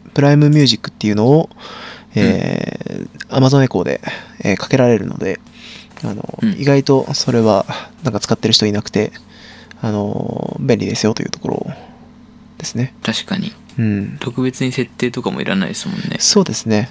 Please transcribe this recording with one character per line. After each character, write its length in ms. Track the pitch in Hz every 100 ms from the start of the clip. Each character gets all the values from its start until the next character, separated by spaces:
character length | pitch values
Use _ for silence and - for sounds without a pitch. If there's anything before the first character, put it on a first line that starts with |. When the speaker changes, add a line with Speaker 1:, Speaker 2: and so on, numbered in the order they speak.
| -
Speaker 1:
プ 80 | -
ラ 120 | 143
イ 40 | 147
ム 120 | 147
ミ 80 | 151
ュ 60 |
ー 20 | 135
ジ 100 | -
ッ 40 |
ク 100 | -
っ 20 |
て 140 | - 107
い 40 |
う 40 | 104
の 120 | 120
を、 200 | 156 - - - - - - - 107
Speaker 2:
う 40 |
ん。 40 |
Speaker 1:
え 840 | - 95 50 50 50 50 50 50 50 - -
ー、 60 | 139
Amazon 320 | 131 139 127
Echo 160 | 90
で、 180 | 80 - - - - -
え 100 | -
ー、 40 | 92
か 120 | -
け 80 | 131
ら 100 | 123
れ 120 | 107
る 80 | 98
の 100 | -
で、 220 | 95 - - - - - - -
あ 100 | 110
の、 240 | 101 - -
Speaker 2:
う 20 | 113
ん。 60 |
Speaker 1:
意 120 | - 139
外 180 | 139
と 280 | 139 131 - 139
そ 160 | -
れ 80 | 120
は、 240 | 110 98 - - - -
な 80 | 143
ん 20 |
か 60 | 101
使 120 | -
っ 60 | 113
て 100 | -
る 60 |
人 140 | - 107
い 40 |
な 120 | 104
く 60 | -
て、 220 | - - - - - - - - -
あ 100 | 113
の、 680 | 104 101 - - - - -
便 200 | - 101
利 80 | 98
で 80 | 107
す 100 | 107
よ 80 |
と 80 | -
い 60 | -
う 20 |
と 100 | -
こ 100 | -
ろ 180 | - - - - - - - - - - -
で 80 | -
す 100 | 117
ね。 180 | 131 -
Speaker 2:
確 220 | - 113 -
か 120 | 190
に。 160 | - - - -
Speaker 1:
う 40 |
ん。 360 | 110 101 101 139
Speaker 2:
特 220 | 123 127
別 220 | 127 - 131
に 60 |
設 180 | 127 120
定 200 | - 123
と 100 | 123
か 100 | 104
も 100 | 123
い 40 | -
ら 100 | 95
な 100 | 85
い 40 |
で 60 | -
す 120 | -
も 80 | -
ん 40 |
ね。 180 | - -
Speaker 1:
そ 220 | - 202
う 20 |
で 100 | 180
す 120 | - 113
ね。 240 | 104 120